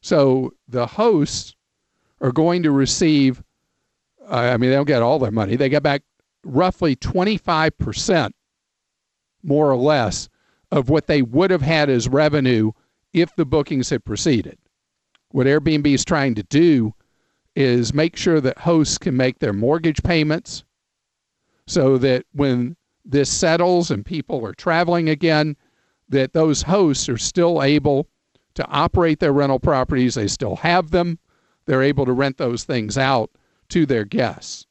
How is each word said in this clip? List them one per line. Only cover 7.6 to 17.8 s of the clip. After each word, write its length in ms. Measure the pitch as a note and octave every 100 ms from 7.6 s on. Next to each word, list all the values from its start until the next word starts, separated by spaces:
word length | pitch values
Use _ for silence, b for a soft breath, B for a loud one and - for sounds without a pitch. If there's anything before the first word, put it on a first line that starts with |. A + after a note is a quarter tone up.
| D#3+ -
percent, 580 | - G2+ - F3 A2 - _ _ _ _ _ _ _ _ _ _
more 280 | D3+ C#3+ D3+
or 60 | C3
less, 520 | C3+ D3 A2 - - _ _ _ _
of 180 | D3+ B2+
what 180 | D3+ -
they 140 | D3+
would 300 | B2 B2+ F#3+
have 100 | F3+
had 280 | C#3 D#3+ D3
as 180 | B2+ A2+
revenue 640 | C3+ D3+ D3 C3 A#2+ A2 - _ _ _
if 220 | E3 E3+ -
the 100 | C#3+
bookings 440 | D3+ C#3+ C#3+ B2
had 160 | B2+ -
proceeded. 520 | G#2 - B2 E2+ - _ _ _ _ _ _ _
What 160 | C#3 B2+
Airbnb 400 | D3+ D3+ D3+ D3
is 180 | C3+ -
trying 300 | D#3+ C#3 A2
to 80 |
do 500 | G2+ C#3+ E3+ C#3+ A2 - _ _ _ _ _ -
is 380 | C3+ B2